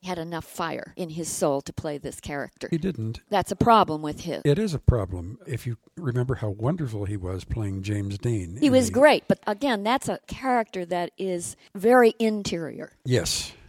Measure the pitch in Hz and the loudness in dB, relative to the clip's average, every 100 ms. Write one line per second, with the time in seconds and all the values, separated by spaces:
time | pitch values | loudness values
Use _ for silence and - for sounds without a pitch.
0 | 185 175 165 170 - - 170 135 - - | -8 -8 -6 -8 -8 -6 -6 -6 -10 -10
1 | 170 160 160 - 160 139 - - 160 143 | -8 -6 -8 -2 0 0 -2 -8 -8 -8
2 | 135 - - 143 127 - - 165 190 127 | -8 -10 -8 -8 -8 -10 -4 -4 -2 -4
3 | 110 113 - 202 - 196 233 220 165 156 | -6 -8 -2 -2 0 2 6 8 6 2
4 | 151 - 170 104 147 147 214 143 - 123 | -6 -8 -6 -2 2 2 2 0 2 2
5 | 95 90 87 120 - 123 123 113 _ - | 2 -6 -10 -12 -8 -8 -6 -10 _ -8
6 | 156 120 127 120 107 101 113 175 135 107 | -4 -2 0 -2 -4 -4 -2 -2 -4 -4
7 | 98 104 90 95 - - 101 98 98 104 | -6 -6 -6 -6 -6 -4 -4 -4 -4 -4
8 | 101 101 123 110 87 101 285 262 226 196 | -4 -4 -2 -2 -4 0 4 6 4 6
9 | 294 220 - - - 202 277 220 208 262 | 6 6 2 -2 -2 -2 -2 0 0 0
10 | - 185 - - 262 247 214 190 170 180 | -2 -8 -8 -8 -2 0 -2 -6 -4 -4
11 | 175 - 190 175 175 - _ 202 208 254 | -4 -6 -4 -4 -6 -12 _ 0 6 8
12 | 226 - 220 214 196 170 151 - - _ | 8 6 0 0 -4 -6 -6 -10 -14 _
13 | 131 123 - - - - | 0 2 2 -2 -6 -12